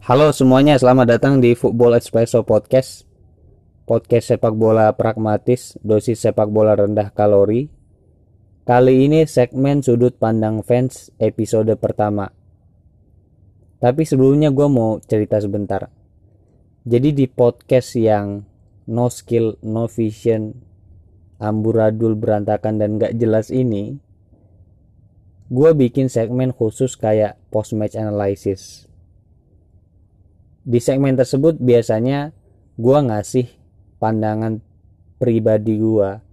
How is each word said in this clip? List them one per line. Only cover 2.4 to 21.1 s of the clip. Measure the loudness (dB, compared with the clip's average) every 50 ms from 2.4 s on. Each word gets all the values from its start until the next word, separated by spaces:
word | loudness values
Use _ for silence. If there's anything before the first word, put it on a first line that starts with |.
| 0
Podcast. | 2 0 0 0 _ 0 0 0 -2 -10 -20 _ _ _ _ _ _ _ _ _ _ _ _ _ _ _ _ _ -4
Podcast | -4 -4 -2 _ 0 0 0 0 -2
sepak | 0 0 -2 0
bola | 0 2 2 4 4 4 2 2
pragmatis, | 0 -2 -4 -2 -2 -2 -2 -2 -2 _ -2 -2 -2 -4 -14 -20 -16
dosis | _ -2 -2 0 0 -2 -6 -2
sepak | -2 -2 0 0 -2 0 2
bola | 2 2 2 2
rendah | 2 0 0 0 -2 -4 -4 _
kalori. | -2 0 2 2 2 2 0 -2 -4 -4 -6 -12 _ _ _ _ _ _ _ _ _ _ _ _ _ _ _ _ _ _ 0
Kali | 2 4 4 4 4 4 2 2
ini | 4 2 2
segmen | 0 2 0 -2 0 0 -4 -2 0 0 -2
Sudut | 0 0 2 2 2 0 0 _
Pandang | -2 -2 0 0 -2 -2 -4 -6
Fans | -2 -2 0 0 0 -4 -6 -12 -20 -20 _
episode | _ -4 -4 -2 -2 -6 -2 0 -2 0 0 -2 -2
pertama. | -2 -6 -2 -2 -2 -2 -2 -4 -8 -10 _ _ _ _ _ _ _ _ _ _ _ _ _ _ _ _ _ _ _ _ _ _ _ _ _ _ _ _ _ _
Tapi | -2 0 0 0 -2
sebelumnya | 0 2 2 4 4 4 4 2 2 2
gua | 2 0 2
mau | 2 2 0 0 -2 -4
cerita | -6 _ -2 -2 -2 0 -2 -2
sebentar. | -2 -2 -6 -6 -6 -4 -6 -8 -8 -10 _ _ _ _ _ _ _ _ _ _ _ _ _ _ _ _ _ _ _
Jadi | -2 -2 0 0 0 0 0 -2
di |
podcast | -2 _ 0 0 0 0 _ _ _ 0 0 0 0 -4
yang | -2 0 2 2 0 -2 -4 -8 -10 -12 _ _ _ _ _ _ _ _
no | -8 -4 -2 -2 -2
skill, | -4 -6 -10 -4 -2 -2 -2 -2 -4 -8 -10
no | -8 -6 -4 -6 -6
vision, | -4 -4 -4 -4 -6 -4 -2 -2 -2 -2 -4 -8 -12 -16 -20 _ _ _ _ _ -20 -20 -20 _